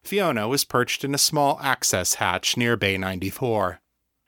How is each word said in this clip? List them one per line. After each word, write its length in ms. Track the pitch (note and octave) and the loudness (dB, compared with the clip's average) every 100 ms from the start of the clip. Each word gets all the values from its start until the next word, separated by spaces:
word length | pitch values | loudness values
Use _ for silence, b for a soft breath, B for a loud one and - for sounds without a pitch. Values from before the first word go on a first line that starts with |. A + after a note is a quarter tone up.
| - | -4
Fiona 400 | G3 F3+ A#2+ G#2+ | 0 0 0 0
was 160 | C#3+ | 0
perched 400 | - C3 A#2+ - | 0 0 0 -2
in 100 | C#3 | -2
a 40 | C#3 | 0
small 420 | - D3+ C#3+ C#3+ | 2 2 2 2
access 520 | C3+ B2+ - G2 F2 | 0 0 0 0 0
hatch 420 | - G2+ F#2 - - | 0 0 0 0 0
near 220 | A#2+ A2+ | 0 2
Bay 200 | G2+ F#2+ | 2 0
ninety-four. 840 | F#2+ F#2 F#2+ - B2+ A2 F#2 E2+ _ _ _ _ | -2 -4 -6 -4 -2 0 -2 -4 _ _ _ _